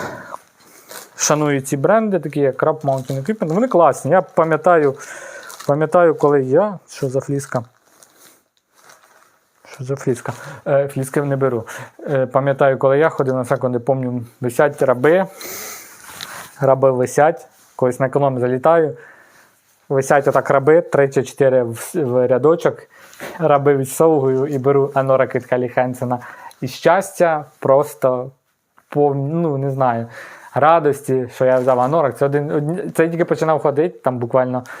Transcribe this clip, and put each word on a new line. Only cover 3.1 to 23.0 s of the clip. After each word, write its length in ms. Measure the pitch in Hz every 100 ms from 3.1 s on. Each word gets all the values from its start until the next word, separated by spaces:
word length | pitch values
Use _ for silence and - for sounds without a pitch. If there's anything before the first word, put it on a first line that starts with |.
| 135
Equipment. 300 | 135 214 170
Вони 140 | 165 254
класні. 440 | 190 156 123 135
Я 100 | 180
пам'ятаю, 760 | 185 - 165 156 170 170 147 - - - - - - - -
пам'ятаю, 480 | 143 156 180 170 147
коли 280 | 147 143
я. 360 | 131 143 208 175 -
Що 200 | - 139
за 100 | 135
фліска? 440 | - 139 - 127 117 _ _ _ - _ - _ _ _ _ _ - - _ _ _ _ _ _ -
Що 180 | -
за 120 | 131 139
фліска? 380 | - 120 - - 147 143 -
Е, 200 | 139 139
фліски 340 | 139 135 -
не 140 | 143 139
беру. 280 | 135 120 113 - 127 - -
Е, 160 | 139 127
пам'ятаю, 520 | 139 139 135 139 131
коли 200 | 135 139
я 120 | 156
ходив 260 | - 131 131
на 100 | 123
секунди, 340 | 135 127 123
помню, 440 | 120 135 127 123 117 -
висять 400 | 123 120 147 143
раби. 440 | 139 123 143 175 185 - - - - - - - - - - - - -
Раби 300 | 139 131 135
висять. 560 | 127 123 135 147 165 - _ _ -
Колись 240 | 127 123
на 60 | 131
економ 340 | 139 143 127
залітаю. 580 | 123 127 160 165 156 120 - - _ _ _ _ _ _ -
Висять 380 | 135 135 147 143
отак 220 | 135 127
раби, 320 | 139 135 160
три 280 | 170 139 139
чи 140 | 135
чотири 400 | 120 - 135 127
в 160 | 120 113
с-, 240 | - 180
в 240 | 135 123 123
рядочок. 500 | 127 143 165 156 - - _